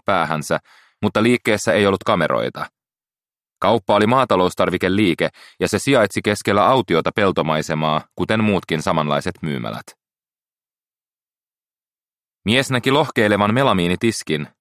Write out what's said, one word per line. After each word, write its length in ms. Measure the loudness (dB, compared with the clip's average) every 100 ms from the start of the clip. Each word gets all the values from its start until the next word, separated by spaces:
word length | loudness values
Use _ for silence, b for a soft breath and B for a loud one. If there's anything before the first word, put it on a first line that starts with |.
| 0
päähänsä, 540 | -2 -2 -4 -4 -4 b b b b
mutta 220 | -4 0
liikkeessä 500 | 0 0 0 -2 0
ei 140 | 2 2
ollut 160 | 0
kameroita. 600 | 0 0 0 -2 -4 -8 -12 _ _ _ _ _ _ _ _ _
Kauppa 340 | 0 0 2 2
oli 120 | 4
maataloustarvikeliike, 1200 | 2 2 2 2 0 0 0 0 0 0 0 -4 B B B
ja 80 | -4
se 120 | -2
sijaitsi 420 | 2 2 2 0
keskellä 460 | -2 -2 0 2 4
autiota 440 | 2 2 0 0 0
peltomaisemaa, 840 | 0 0 -2 -2 -2 -4 -2 -2 -6 -8
kuten 280 | -4 0
muutkin 380 | 0 -2 -2 -4
samanlaiset 540 | -2 -2 -2 -2 -4 -8
myymälät. 440 | -8 -6 -8 -10 -14 -20 _ _ _ _ _ _ _ _ _ _ _ _ _ _ _ _ _ _ _ _ _ _ _ _ 0
Mies 260 | 0 2
näki 200 | -2 2
lohkeilevan 600 | 0 0 2 2 2 2
melamiinitiskin, 960 | 2 2 2 0 0 -2 -2 -4 -6 -6 _